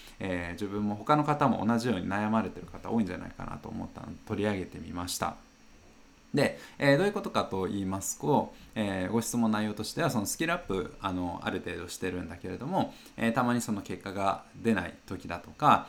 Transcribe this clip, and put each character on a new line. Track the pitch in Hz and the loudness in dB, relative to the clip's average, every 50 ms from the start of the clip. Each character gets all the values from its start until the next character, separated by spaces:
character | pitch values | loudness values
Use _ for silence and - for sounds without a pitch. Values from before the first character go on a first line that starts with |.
| - - - - | -20 -16 -10 -6
え | 98 95 90 87 87 85 | -4 -2 -2 -2 -2 -4
ー、 | 85 | -4
自 | 85 104 | -4 -4
分 | 98 101 104 | -4 -2 0
も | 104 104 104 | 0 0 -2
他 | 107 - - 151 | 0 2 4 4
の | 151 | 4
方 | 147 151 143 147 143 | 4 2 2 4 4
も | 123 107 92 98 | 4 4 4 4
同 | 110 117 113 | 2 2 4
じ | 120 | 2
よ | 127 101 | 2 0
う | 87 | 0
に | 90 92 | 0 0
悩 | 98 104 107 107 | 0 0 2 2
ま | 113 110 | 2 2
れ | 95 87 | 2 0
て | - 87 | -4 -8
る | - | -12
方 | - - - - 95 | -14 -14 -10 -6 0
多 | 110 117 | 0 2
い | 101 | 2
ん | |
じ | 87 87 | 0 -2
ゃ | 82 | -6
な | 87 87 | -8 -10
い | |
か | - - 90 | -10 -10 -8
な | 87 87 | -8 -8
と | - - - | -10 -10 -8
思 | 90 90 92 | -8 -8 -8
っ | 92 - | -8 -10
た | - | -12
の | - - | -12 -12
で、 | 87 - - | -12 -10 -6
取 | - 104 98 | -4 -2 0
り | 101 107 | 2 2
上 | 101 95 | 0 0
げ | 85 | -4
て | - - 87 | -6 -8 -12
み | 85 87 | -10 -8
ま | 87 87 90 | -6 -6 -4
し | 90 - | -4 -2
た。 | - 90 78 - - - - - - - - - - - - - - - - - - - - - | -2 -2 -4 -4 -8 -16 -20 -20 -20 -20 -20 -20 -20 -20 -20 -20 -20 -20 -20 -20 -20 -8 -2 2
で、 | 143 131 - - - - - - | 2 2 2 0 -4 -14 -14 -4
え | - 143 139 139 | 2 6 6 6
ー、 | 151 | 6
ど | 196 | 6
う | |
い | 202 | 2
う | |
こ | 202 202 | 0 -2
と | - - | -4 0
か | - 107 98 | 0 0 0
と | - 95 95 92 | 0 -2 -2 -2
言 | - 101 101 | 0 -2 -2
い | 98 | -2
ま | 95 95 95 | -2 -2 -2
す | 92 - - - | -4 -6 -6 -2
と、 | 143 147 139 107 - - - - - - - | 0 2 2 2 2 -2 -8 -18 -16 -8 -4
え | 110 104 98 95 92 92 95 | -2 -2 0 0 -2 -2 0
ー、 | |
ご | 107 117 | 0 0
質 | 113 - - | 0 0 2
問 | 120 113 110 | 2 4 4
内 | 107 107 107 | 4 2 0
容 | 107 104 | -2 -2
と | - 107 | -4 -6
し | - | -4
て | - 143 | -2 0
は、 | 165 131 | 0 2
そ | 110 107 | 2 2
の | 98 | 0
ス | - - | 0 -2
キ | - 165 170 | 0 0 0
ル | 175 | 0
ア | |
ッ | 175 | -2
プ、 | - - 95 92 76 - - - | -2 -2 -2 -2 -2 -4 -6 -6
あ | 101 95 | -4 -2
の、 | 90 90 87 87 87 - - | -2 0 -2 -2 -4 -4 -4
あ | 107 | -2
る | 98 90 - | -2 -2 -2
程 | 90 85 | -4 -6
度 | 85 87 | -6 -6
し | 87 - - | -8 -6 -4
て | 95 92 | -2 -2
る | 90 87 85 | -2 -2 -4
ん | 82 | -6
だ | 87 | -8
け | - - 92 | -8 -8 -8
れ | 101 | -6
ど | - 120 | -6 -4
も、 | 160 190 170 - - - - - - - | 0 2 2 2 0 -2 -12 -18 -10 -4
え | - 113 113 | 0 2 2
ー、 | |
た | 113 135 120 | 4 4 2
ま | 120 120 | 2 2
に | 120 | 0
そ | - 120 | 0 0
の | 104 101 | -2 -2
結 | - - 92 - | -4 -6 -8 -8
果 | - 98 | -8 -6
が | 92 101 98 98 92 - - - - - | -2 0 2 2 2 0 -4 -14 -8 0
出 | 92 113 107 | 2 4 4
な | 90 87 | 4 2
い | 82 - - - | -4 -8 -12 -10
時 | - 98 - - - | -10 -8 -8 -6 -6
だ | 85 85 | -8 -8
と | - 90 | -8 -10
か、 | - - 151 139 107 80 - | -2 4 6 8 8 6 4